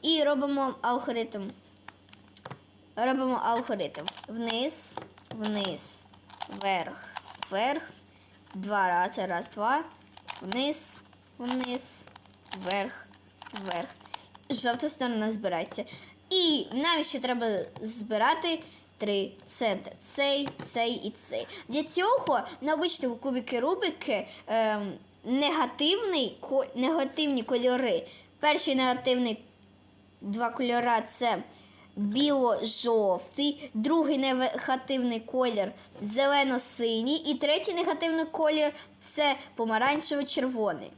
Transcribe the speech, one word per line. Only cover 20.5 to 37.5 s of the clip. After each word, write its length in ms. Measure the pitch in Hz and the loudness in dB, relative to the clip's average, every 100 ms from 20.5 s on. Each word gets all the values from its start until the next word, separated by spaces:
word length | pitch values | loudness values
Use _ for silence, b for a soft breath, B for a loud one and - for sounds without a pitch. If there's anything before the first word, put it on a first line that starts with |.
| - - | -4 -4
цей 280 | 240 233 | 0 0
і 160 | 240 214 | 0 -4
цей. 380 | - - 113 - B - | -6 -4 -4 -6 B -4
Для 160 | 262 | -2
цього 560 | 302 - 381 508 - 254 - B | 0 2 4 2 4 0 0 B
на 120 | 277 | -2
обичному 420 | 311 349 - 262 233 | 0 2 2 0 -2
кубіки 440 | 277 254 - 247 | -4 -4 -2 -2
Рубики, 680 | 262 370 403 311 - 214 - B - | 0 0 -2 -4 -2 -2 -4 B -2
ем, 460 | 220 220 208 202 151 - - | 0 2 0 -4 -10 -16 -14
негативний 1120 | 208 262 294 320 247 - 294 403 427 339 233 - | -2 0 2 2 0 0 2 2 2 0 0 -4
ко-, 260 | - 269 - 240 | -2 -2 -2 -2
негативні 680 | 254 320 269 - 302 262 | 0 2 0 0 0 0
кольори. 640 | 226 247 247 247 254 170 - B B - | 0 2 2 2 2 0 -2 B B 0
Перший 360 | 302 294 311 262 | 2 4 4 4
негативний 680 | 254 247 254 247 247 220 - - - - - - - _ | 4 2 2 2 2 -2 -8 -20 -20 -20 -20 -20 -20 _
два 280 | 196 208 233 | -6 -2 -2
кольора — 520 | 233 247 240 240 226 220 | 0 0 2 4 2 2
це 360 | - 240 190 - B B B B - | 0 2 0 -4 B B B B -4
біло-жовтий, 1800 | 202 226 294 277 247 214 226 - 240 226 202 180 - - 285 285 285 | 0 4 4 4 4 2 2 2 4 4 4 2 -2 0 0 0 -6
другий 440 | 220 240 330 294 285 | -2 2 4 4 2
негативний 1040 | 269 254 254 262 - 262 - 269 247 226 | 2 2 0 -2 -2 -2 0 0 0 -2
колір — 520 | 226 254 254 214 190 - B - | -4 0 2 2 -2 -4 B -8
зелено-синій, 1120 | 208 220 277 285 277 254 - - 233 226 240 302 | -2 4 4 6 4 2 2 2 2 2 2 0
і 180 | 294 | 0
третій 400 | 269 294 | 0 2